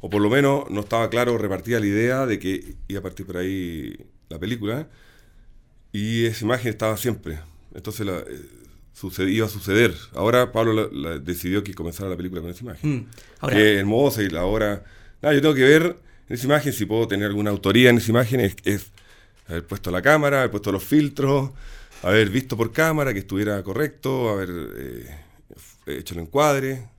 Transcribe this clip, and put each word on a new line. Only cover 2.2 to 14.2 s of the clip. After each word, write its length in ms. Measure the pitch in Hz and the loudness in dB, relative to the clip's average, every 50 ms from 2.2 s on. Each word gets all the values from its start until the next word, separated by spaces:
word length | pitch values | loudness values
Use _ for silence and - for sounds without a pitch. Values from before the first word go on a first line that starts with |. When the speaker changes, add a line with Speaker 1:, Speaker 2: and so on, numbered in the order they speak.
| 135 | 0
Speaker 1:
de 100 | 123 107 98 | -2 -2 -2
que 360 | 92 90 95 - - - - - - | -2 -4 -4 -4 -6 -10 -14 -14 -12
iba 120 | - 98 98 | -10 -10 -8
a 40 | 90 | -8
partir 220 | 92 82 - 98 | -10 -12 -12 -14
por 120 | 92 90 | -10 -6
ahí 600 | 87 90 92 95 95 90 87 85 78 65 55 50 - - - _ - _ _ | -6 -4 -4 -4 -4 -6 -6 -8 -8 -10 -10 -12 -14 -18 -20 _ -20 _ _
la 80 | 82 82 | -12 -10
película, 480 | 87 101 123 117 104 101 113 135 156 - - _ - - _ - _ _ _ - - - - - _ _ _ - _ _ | -6 -6 -6 -6 -4 -6 -6 -6 -8 -12 -18 _ -20 -20 _ -20 _ _ _ -20 -20 -20 -20 -20 _ _ _ -20 _ _
y 340 | - 101 104 110 113 117 117 | -6 -6 -4 -2 0 0 0
esa 200 | 113 110 - 110 | 0 0 -2 -2
imagen 240 | 104 127 123 113 120 | -2 -2 0 -2 -4
estaba 260 | 107 - 110 110 110 | -4 -2 -2 -2 -2
siempre. 420 | 104 - 123 110 - - 80 80 76 78 - - - - - - | -2 -2 -4 -4 -4 -8 -12 -12 -12 -14 -18 -20 -20 -20 -20 -20
Entonces 320 | - - 110 107 107 107 | -14 -12 -12 -10 -8 -6
la, 140 | 101 90 82 | -6 -6 -6
eh, 40 | - - - - - - - - - - - - - - - | -8 -12 -14 -16 -18 -20 -20 -20 -20 -20 -20 -20 -20 -20 -20
suced-, 320 | - - 95 - - 92 | -12 -12 -10 -6 -2 -2
iba 200 | 95 98 110 110 | 0 2 0 0
a 20 | 107 | -2
suceder. 440 | 98 101 80 - 95 107 120 110 85 - - - - | -4 -8 -4 0 4 4 4 4 2 -4 -14 -14 -6
Ahora 360 | - 92 110 117 123 127 - | -2 0 2 4 4 2 2
Pablo 220 | - 110 113 117 110 | 0 0 2 2 2
la, 360 | 110 107 - - 65 71 82 | 0 0 -2 -6 -8 -8 -6
la 60 | 82 | -8
decidió 460 | 73 69 80 90 85 - 90 92 104 98 | -8 -6 -8 -8 -6 -4 -2 -2 -2 -2
que 100 | 101 90 | -4 -10
comenzara 360 | - 82 82 80 - 98 95 | -8 -8 -8 -8 -8 -8 -8
la 60 | 90 | -8
película 240 | 85 90 90 90 87 | -6 -8 -8 -8 -8
con 100 | 80 85 | -10 -10
esa 100 | 87 - | -12 -12
imagen. 300 | 120 123 107 - - 151 143 | -14 -14 -14 -6 -4 -4 -4
Speaker 2:
Mm. 120 | 123 107 - - - - - - - | -4 -6 -12 -18 -20 -20 -20 -16 -8
Ahora 160 | - 143 104 | -4 0 4
Speaker 1:
Que 220 | 101 107 107 104 98 | 6 6 6 6 4
hermosa, 420 | 98 101 107 120 143 139 - 113 | 2 2 2 4 4 2 2 0